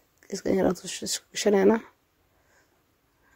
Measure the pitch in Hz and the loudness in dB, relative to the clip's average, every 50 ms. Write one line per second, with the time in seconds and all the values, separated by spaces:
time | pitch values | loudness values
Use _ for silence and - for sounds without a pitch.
0 | _ _ _ _ - - 202 190 - - 196 190 180 185 180 - - 175 - - | _ _ _ _ -18 -14 -12 -8 -4 -2 0 2 0 0 -2 -4 -8 -14 -12 -10
1 | 220 190 - - _ _ - - - 208 202 196 190 202 220 226 - - _ _ | -8 -8 -8 -10 _ _ -8 -2 0 2 2 4 4 4 4 2 -2 -10 _ _
2 | _ _ _ _ _ _ _ _ _ _ _ _ _ _ _ _ _ _ _ _ | _ _ _ _ _ _ _ _ _ _ _ _ _ _ _ _ _ _ _ _
3 | _ _ _ _ _ _ _ | _ _ _ _ _ _ _